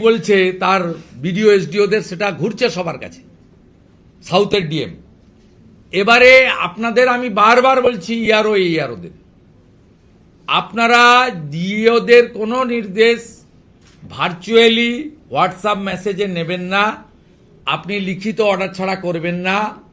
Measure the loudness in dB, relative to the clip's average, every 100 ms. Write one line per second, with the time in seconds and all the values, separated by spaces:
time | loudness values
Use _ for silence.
0 | 2 2 2 2 2 0 0 0 -2 -8
1 | -14 -10 -6 0 2 2 0 -2 0 -2
2 | -4 -6 -6 -4 -6 -4 -4 -4 -8 -10
3 | -14 -18 -20 _ _ _ _ _ _ _
4 | _ _ -2 0 0 -2 -4 -6 -8 -14
5 | -20 _ _ _ _ _ -20 -20 _ -2
6 | 2 6 8 8 6 0 -6 -4 -2 2
7 | 2 0 -2 2 4 4 4 2 0 -2
8 | -6 -4 0 0 0 0 0 -2 -4 -10
9 | -16 -20 _ _ _ _ _ _ _ _
10 | _ _ _ _ -4 -4 -4 -2 2 6
11 | 6 6 2 -4 -10 -8 -6 0 2 2
12 | 6 6 6 -2 -4 -4 -4 -4 -4 0
13 | 2 0 -6 -20 _ _ _ _ _ _
14 | -16 -6 -6 -6 0 4 4 4 0 -4
15 | -10 -16 -8 -2 -2 -2 -4 -4 -6 -6
16 | -6 -4 -4 -4 -6 -6 -4 -2 -2 -4
17 | -14 _ _ _ _ _ -6 -6 -6 -6
18 | -6 -6 -6 -2 0 0 -4 -6 -6 -4
19 | -4 -4 -4 -4 -2 -2 -4 -8 -20